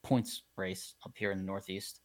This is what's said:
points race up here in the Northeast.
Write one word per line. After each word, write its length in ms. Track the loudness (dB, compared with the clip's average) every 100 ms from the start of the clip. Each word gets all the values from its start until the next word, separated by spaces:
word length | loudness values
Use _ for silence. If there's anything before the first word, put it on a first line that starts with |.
points 420 | 6 4 4 -6 _ -2
race 380 | -2 -2 -8 -14 -16
up 60 | 0
here 160 | 0
in 60 | 2
the 60 |
Northeast. 560 | 0 -4 -4 -6 -6 -12